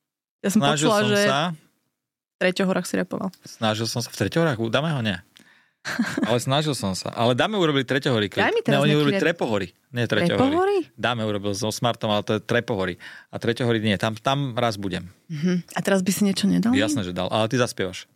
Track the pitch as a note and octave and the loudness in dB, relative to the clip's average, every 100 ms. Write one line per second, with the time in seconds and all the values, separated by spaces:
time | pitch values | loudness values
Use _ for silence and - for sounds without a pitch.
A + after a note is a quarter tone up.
0 | _ _ _ _ G2+ A3 C#3 D3+ D3+ G#3 | _ _ _ _ 0 2 4 2 2 2
1 | G#3 G3+ G#3 C#3 E3+ D#3+ _ _ _ _ | 2 2 2 2 0 -4 _ _ _ _
2 | _ _ _ - F#3 F3+ F#3+ F#3 F3+ F#3+ | _ _ _ -2 0 2 0 0 -2 -4
3 | F#3 - F#3+ - - - A2 G#2+ A2+ B2 | -4 -4 -8 -10 -20 -4 -2 0 -2 -4
4 | A2+ - G2+ E3 E3 A2+ A2+ A#2+ D#3 D3 | -6 -4 -2 2 0 0 0 0 0 -2
5 | A2+ F2 - - - _ _ _ - - | -2 -4 -8 -20 -20 _ _ _ -8 -4
6 | A3 - - A#2+ B2 C3+ D#3 B2+ G2+ F#2 | -4 -2 0 0 2 0 0 -2 -4 -4
7 | - - A#2 B2 E3 G#3+ E3 C#3 B2 C3+ | -6 -2 0 2 2 2 2 2 0 0
8 | D3 A#2 G2+ - A#3 A4 - C#3 D3 D3 | 2 0 0 0 0 0 2 2 4 4
9 | C#3+ G3 D#3 F3 D#3+ G#2+ F#2+ - _ B2 | 2 2 0 0 0 -2 -4 -10 _ -4
10 | A2+ G#2+ F3 - C4 D#4+ F#4+ G4+ D#4 - | 0 2 2 2 2 2 2 0 -2 -4
11 | G#2+ A#2+ A2 G#2 G2+ G2 A2 - A#2+ A2+ | -2 0 -2 -2 -4 -4 -4 0 0 0
12 | A2+ G#2 G2 G#2+ - A#2 A#2 G#2+ F#2 F2 | 0 0 0 -2 0 0 0 -2 -2 -4
13 | - - - G#2 A#2 A#2 A#2+ A2+ A2 F#2+ | -12 -20 -12 -6 -4 0 0 2 2 0
14 | A2+ A2 - C#3 C#3 A#2 A#2+ G2+ G2 F2+ | 0 -2 -2 0 -2 -2 -2 -2 -4 -6
15 | F2 - - D#3 E3+ F3+ - - F3 G3 | -8 -16 -12 -2 0 0 -2 -4 0 2
16 | F#3 F#3 G3+ F#3+ G3 F3+ G#3 B3+ - D4+ | 2 0 0 2 2 2 2 2 0 0
17 | F2+ F2+ F#2 A2+ A2 B2+ A#2+ - F#2+ F#2 | -4 -4 -2 0 0 2 0 -2 -6 -6
18 | - | -16